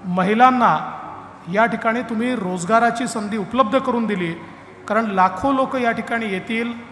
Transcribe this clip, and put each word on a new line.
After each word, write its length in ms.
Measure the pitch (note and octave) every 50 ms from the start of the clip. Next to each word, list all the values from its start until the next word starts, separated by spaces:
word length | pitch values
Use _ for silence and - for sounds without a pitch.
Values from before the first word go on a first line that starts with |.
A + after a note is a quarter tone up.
| -
महिलांना 920 | F#3 F3 F3+ F3+ G3 G#3+ A3+ B3 B3+ B3+ B3 A#3 G3 D#3 D#3 - - - - - - - - - - - - - E3
या 140 | F3 G#3 A3+
ठिकाणी 360 | A3+ A3+ - - A3+ A3 B3
तुम्ही 320 | B3 B3 A#3 G#3+ A#3+ B3+ B3+
रोजगाराची 720 | A#3 F#3+ F3+ F#3 F3+ E3+ F3 G#3+ A3+ A#3 A#3 A#3 A#3+ C4
संधी 300 | G#3+ - A#3 G#3 G#3 A3
उपलब्ध 420 | A3 F#3 - - B3 C4 G#3 C4+ C4
करून 280 | C4+ B3+ A#3+ A#3+ A3+
दिली. 260 | G#3 G#3 F3+ F3 E3 E3 E3 - - - - - - - - - -
कारण 180 | G#3 A3 A3+
लाखो 460 | G#3+ G3 F#3 F#3 F#3 F#3 - - C#4
लोक 240 | C#4 C4 C4 B3+ C4+
या 160 | C4 A#3+ A#3
ठिकाणी 340 | A3+ A3+ A3 - A#3 A#3 A3+
येतील 640 | G#3+ F#3+ F#3 - - A3+ A3+ A#3 A#3+ A#3 - - -